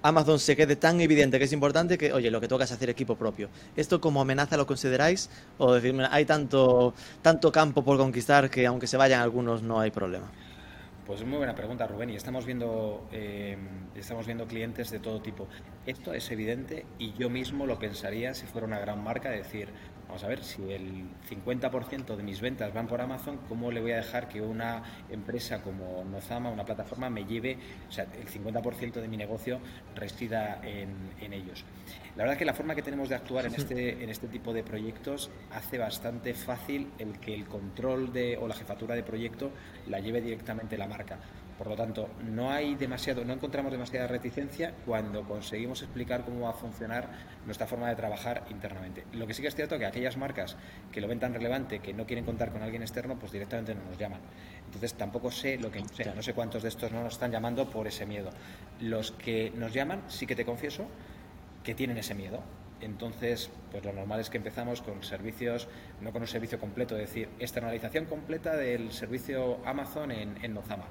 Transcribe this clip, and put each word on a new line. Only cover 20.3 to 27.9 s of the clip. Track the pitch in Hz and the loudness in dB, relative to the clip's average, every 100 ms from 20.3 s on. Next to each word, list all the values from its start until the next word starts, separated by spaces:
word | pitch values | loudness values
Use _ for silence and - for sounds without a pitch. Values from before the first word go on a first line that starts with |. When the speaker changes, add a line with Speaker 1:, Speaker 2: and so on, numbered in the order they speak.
| 131 - | -4 -6
Speaker 2:
si | - 95 | -8 -6
el | 98 95 95 90 - - | -6 -6 -8 -10 -12 -12
cincuenta | 104 120 127 127 | -6 -4 -2 0
por | 127 117 | -2 -4
ciento | 135 123 104 | -8 -6 -6
de | |
mis | 101 95 | -4 -2
ventas | 120 123 107 | -4 -2 -2
van | 107 113 | -2 -2
por | 120 | -2
Amazon, | 127 131 - 139 - | -2 -4 -6 -8 -6
¿cómo | 117 120 | -4 -2
le | 117 | -2
voy | 113 | 0
a | 117 | 0
dejar | 104 123 120 | 0 -4 -4
que | 107 | -6
una | 110 110 117 117 113 - - | -4 -2 -2 -4 -8 -14 -10
empresa | 107 98 117 - 107 | -8 -4 -4 -4 -6
como | 98 95 92 92 95 | -6 -8 -6 -6 -6
Nozama, | 98 - 120 123 | -8 -6 -4 -2
una | 107 | -4
plataforma, | 98 107 101 113 127 | -4 -4 -4 -4 -4
me | 113 98 | -4 -2
lleve, | 113 123 127 - - | -2 -2 -4 -10 -14
o | - | -10